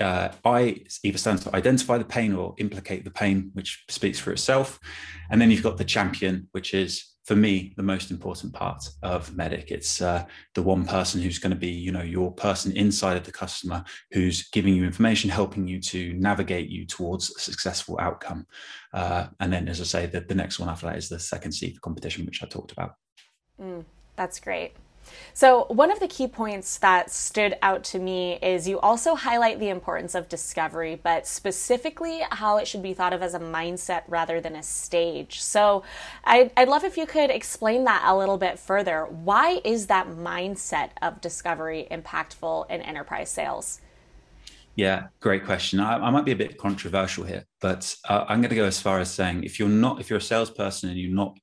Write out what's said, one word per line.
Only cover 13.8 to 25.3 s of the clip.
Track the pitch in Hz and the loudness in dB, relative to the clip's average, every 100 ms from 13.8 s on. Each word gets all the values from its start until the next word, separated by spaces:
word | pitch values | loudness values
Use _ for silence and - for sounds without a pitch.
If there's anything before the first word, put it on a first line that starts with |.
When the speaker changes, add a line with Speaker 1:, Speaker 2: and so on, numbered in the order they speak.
| 87 - - | -8 -16 -4
Speaker 1:
who's | 98 90 85 - | 0 2 0 -2
giving | - 98 | 0 4
you | 92 | 4
information, | 90 90 113 107 101 | 2 2 4 4 2
helping | 90 95 - 92 | 0 0 -2 -4
you | 92 | -4
to | - 92 87 | -6 -6 -6
navigate | 87 101 101 95 90 80 | 0 0 2 0 -2 -4
you | 90 | -8
towards | 85 - 87 92 - | -10 -8 -6 -4 -6
a | - | -8
successful | - - 95 85 - 85 | -10 -6 -6 -6 -6 -4
outcome. | 85 82 - 82 - - - - - | -4 -6 -10 -12 -12 -18 -18 -18 -10
Uh, | 95 87 87 - - | -6 -2 -2 -4 -4
and | 92 | -2
then, | 90 82 | -2 -2
as | 85 | -6
I | |
say, | 85 85 87 | -2 -2 -2
the, | 87 | -4
the | 87 | -2
next | 95 82 - | -2 -2 -4
one | 87 | -6
after | 82 85 | -6 -8
that | 80 | -8
is | - | -8
the | 85 | -10
second | - - 78 | -8 -8 -8
C | 76 87 | -8 -8
for | - | -8
competition, | 87 80 85 - 85 | -10 -8 -8 -8 -8
which | - | -10
I | - | -10
talked | - - | -12 -14
about. | - 50 - _ _ _ _ _ - | -10 -10 -10 _ _ _ _ _ -18
Speaker 2:
Mm, | 190 175 165 _ _ - | -14 -14 -16 _ _ -8
that's | 180 - | -6 -6
great. | - 175 170 - - _ - - - | -6 -6 -6 -12 -20 _ -20 -20 -16